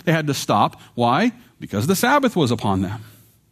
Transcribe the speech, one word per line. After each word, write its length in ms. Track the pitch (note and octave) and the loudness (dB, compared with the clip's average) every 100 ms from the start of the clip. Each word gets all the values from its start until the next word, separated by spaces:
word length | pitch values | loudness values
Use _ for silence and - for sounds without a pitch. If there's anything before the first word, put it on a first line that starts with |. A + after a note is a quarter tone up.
| - | -2
they 60 | |
had 140 | E3 D3 | 0 0
to 80 | |
stop. 480 | C3+ - G#2 D3+ - - - | -4 0 2 0 -2 -12 -2
Why? 380 | A#2+ D3 A#3+ - - - | 0 0 0 -4 -14 -20
Because 260 | - G2 C3+ | -8 -2 0
the 100 | F#3+ | 0
Sabbath 400 | A#3 D4 C4+ F#3 | 2 2 2 0
was 140 | B2+ | 0
upon 320 | A2+ G#2+ F#2+ | 0 0 -2
them. 220 | F#2+ A2 - - _ _ _ | -2 -6 -14 -20 _ _ _